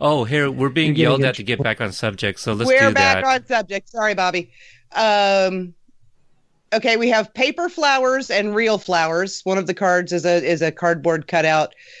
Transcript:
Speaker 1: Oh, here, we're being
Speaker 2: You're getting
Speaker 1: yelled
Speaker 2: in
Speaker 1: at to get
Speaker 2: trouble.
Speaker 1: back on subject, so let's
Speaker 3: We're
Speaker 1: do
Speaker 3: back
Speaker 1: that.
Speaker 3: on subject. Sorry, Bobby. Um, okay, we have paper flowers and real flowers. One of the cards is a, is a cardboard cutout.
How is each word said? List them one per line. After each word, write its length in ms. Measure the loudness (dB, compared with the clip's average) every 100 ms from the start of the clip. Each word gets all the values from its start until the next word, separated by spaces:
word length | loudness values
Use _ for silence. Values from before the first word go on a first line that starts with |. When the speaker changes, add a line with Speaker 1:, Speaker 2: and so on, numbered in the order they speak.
Speaker 1:
Oh, 220 | 0 0
here, 260 | 0 0 -2
we're 200 | 0 -2
being 180 | 0 0
Speaker 2:
You're 60 | 2
getting 80 | 2
Speaker 1:
yelled 80 | 2
Speaker 2:
in 40 | 0
Speaker 1:
at 80 | -2
to 80 |
get 140 | -4 -2
Speaker 2:
trouble. 60 | -2
Speaker 1:
back 160 | -2
on 100 | -4
subject, 480 | -4 -6 -4 -6 -4
so 140 | -4
let's 140 | -2 2
Speaker 3:
We're 220 | 4 4
Speaker 1:
do 40 | 4
Speaker 3:
back 280 | 2 2
Speaker 1:
that. 180 | 0 -2
Speaker 3:
on 40 | -2
subject. 440 | -4 -4 -8 -8
Sorry, 260 | -4 -2 0
Bobby. 360 | -2 -2 -6 -14 -20 -20 _ -2
Um, 800 | 2 2 4 2 2 -2 -8 -14 _ _ -20 _ _ _ _ _ _
okay, 240 | -2 0 2
we 120 | 2
have 220 | 2 0 -2
paper 340 | -2 -2 -6
flowers 640 | -2 0 2 2 0 -2
and 240 | -2 -2 0
real 240 | 0 0
flowers. 600 | 0 0 0 0 -4 -6
One 160 | -4 -2
of 80 | -2
the 80 | -2
cards 360 | 2 2 0
is 140 | -2 0
a, 180 | 2
is 200 | 2 0
a 80 | -2
cardboard 560 | -2 -2 0 0 -2 0
cutout. 460 | 0 2 2 0 -6 -20 -20